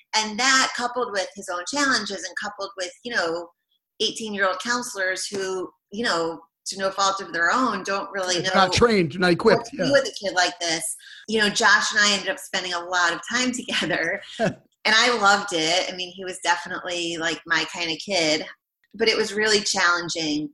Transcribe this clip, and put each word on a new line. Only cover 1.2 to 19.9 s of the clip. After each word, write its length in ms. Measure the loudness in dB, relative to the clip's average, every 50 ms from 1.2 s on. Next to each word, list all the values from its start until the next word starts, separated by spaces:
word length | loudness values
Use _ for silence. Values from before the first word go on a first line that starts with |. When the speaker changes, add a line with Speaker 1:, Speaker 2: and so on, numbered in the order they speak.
| -4 -4 -6
Speaker 1:
his 140 | -14 -10 -8
own 120 | -6 -6 -6 -4
challenges 540 | -2 0 0 2 0 0 -2 -4 -8 -8 -10
and 100 | -10 -10 -8
coupled 280 | -8 -8 -8 -8 -10 -10 -6 -8
with, 140 | -8 -8 -10 _ -10
you 80 | -4 -2
know, 360 | 0 0 0 -2 -4 -6 -10 _ _ _ _ _ _ _ _ _ -4
eighteen-year-old 600 | -2 -2 -2 -4 -8 -6 -2 0 0 0 0 -2
counselors 680 | -2 -2 -2 -2 -2 -6 -6 -4 -2 -2 -2 -4 -6
who, 440 | -6 -6 -6 -4 -4 -4 -4 -6 -8 _ _ _ -14
you 140 | -8 -4 0
know, 360 | 0 0 0 0 -2 -4 -8 -14 _ _ _ -12 -10
to 100 | -6 -4
no 120 | -4 -2
fault 300 | 0 2 2 2 2 0
of 120 | -6 -6
their 180 | -2 0 2 2
own, 300 | 4 2 2 0 0 -2
don't 280 | -4 -2 -4 -4 -4 -6
really 240 | -6 -4 -2 0 0 0
Speaker 2:
They're 140 | 0 2 4
Speaker 1:
know 60 | 4 4
Speaker 2:
not 60 | 4
trained, 460 | 4 4 4 6 6 4 2 0 0 2
not 140 | 4 4
equipped, 260 | 4 4 6 4 4 4 2
Speaker 1:
what 60 | -6
to 60 | -4 -2
do 60 | 0
Speaker 2:
yeah. 60 | 4
Speaker 1:
with 120 | 4 4 2 2
a 60 | -6 -6 -6
kid 80 | -2 0
like 240 | 2 0 0 0 -4
this. 360 | -4 -4 -2 -2 -4 -6 -10 -10 -14 -20 -20 -16 -6 -2
You 120 | 2 4
know, 100 | 4 4
Josh 420 | 4 4 6 6 6 6 4 2
and 80 | 2 4
I 120 | 4 4
ended 160 | 2 0 0 -2
up 80 | -4 -6
spending 340 | -6 -6 -6 -4 -4 -2
a 60 | -4 -4
lot 320 | -4 -2 0 2 2 2
of 80 | 0 -2 -6 -4
time 220 | -2 0 0 0
<laughs> 0 |
together. 680 | -2 -4 -4 -4 -2 -2 0 -2 -2 -2 -2 -4 -4 -6 -10 -10 -4 0
Speaker 2:
<laughs> 180 | 0 0 0 -2 _ _ _ _ 0
Speaker 1:
And 120 | 2 4 4
I 180 | 4 4 2
loved 340 | 4 4 4 4 4 2 -2
it. 400 | -2 0 0 2 2 0 0 -2
I 20 | -6
mean, 160 | -8 -10 -10
he 140 | -10 -10 -10
was 160 | -10 -8 -4
definitely, 760 | 0 0 0 0 -2 -8 -10 -8 -6 -6 -6 -4 -4 -4 -4
like, 240 | -2 -2 -4 -4 -4 -4
my 180 | -2 0 0 -2 -2
kind 160 | -4 -6 -4 -4
of 60 | -4 -6
kid, 460 | -4 -2 0 2 2 2 2 0 -2 -6 -14 _ _ _ _ _ _ _ -4
but 120 | 0 0 2
it 80 | 2
was 160 | 2 0 -2
really 280 | 0 0 2 2 2 2
challenging, 880 | 2 0 0 2 4 4